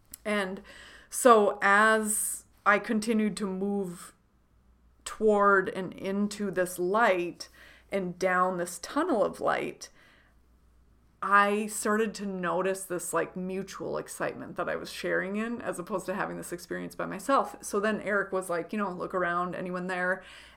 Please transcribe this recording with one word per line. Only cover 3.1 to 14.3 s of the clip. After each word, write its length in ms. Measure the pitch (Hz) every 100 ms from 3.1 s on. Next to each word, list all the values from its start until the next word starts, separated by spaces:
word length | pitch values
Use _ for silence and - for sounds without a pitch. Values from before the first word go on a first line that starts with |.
| 220 214 175
to 80 | 208
move 640 | 185 196 202 185 170 - _ _ _ _ _ _ _ _ _ -
toward 640 | - 214 208 202 196 185
and 240 | - 185
into 560 | - 190 202 208 - 202
this 280 | 180 180 180
light 680 | 180 214 233 185 175 - - - - - _
and 280 | 196 180 175
down 400 | 185 180 185 180
this 200 | 170 -
tunnel 440 | - 277 359 240
of 160 | 170 -
light, 480 | - 73 - - - _ _ _ _ _ _ _ _ _ _ _ _ _ 185
I 420 | 202 202 208 214
started 440 | - 220 214 220 -
to 100 | 202
notice 560 | 185 175 170 185 190
this, 320 | - 175 -
like, 200 | 165 165
mutual 640 | 185 185 190 190 - - 147
excitement 600 | - - 147